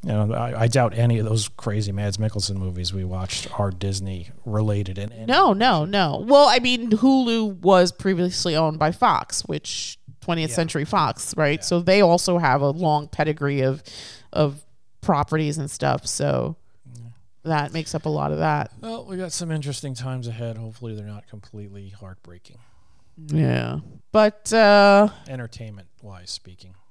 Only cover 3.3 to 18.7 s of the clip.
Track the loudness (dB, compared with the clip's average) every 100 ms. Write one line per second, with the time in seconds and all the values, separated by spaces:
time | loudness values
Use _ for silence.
3.3 | -8 -8 -4 -4 -2 -6 -6 -6 -10 -12
4.3 | -14 -6 -2 0 -2 -4 -8 -12 -12 0
5.3 | 4 4 4 4 2 2 0 0 0 6
6.3 | 8 8 6 2 0 0 4 4 4 2
7.3 | 0 -2 -2 4 6 6 2 -2 0 0
8.3 | -2 -2 0 0 0 -2 2 2 2 -2
9.3 | -8 -6 -8 -8 -10 -10 -12 -20 -16 -4
10.3 | -4 -2 -2 -2 -2 -2 0 0 -2 -8
11.3 | -2 0 0 0 0 4 6 6 6 2
12.3 | 2 2 2 2 0 0 0 -2 -4 -2
13.3 | 0 -2 0 0 -2 -8 -20 -18 -20 -10
14.3 | 0 0 -2 -16 -20 -20 -10 -2 0 0
15.3 | -2 -2 -4 -6 -4 -2 -2 -4 -4 -2
16.3 | 0 -2 -8 -16 -20 -20 -20 -20 -20 -20
17.3 | -14 -4 -2 -2 -6 -6 -6 -4 -4 -4
18.3 | -2 -2 -2 -4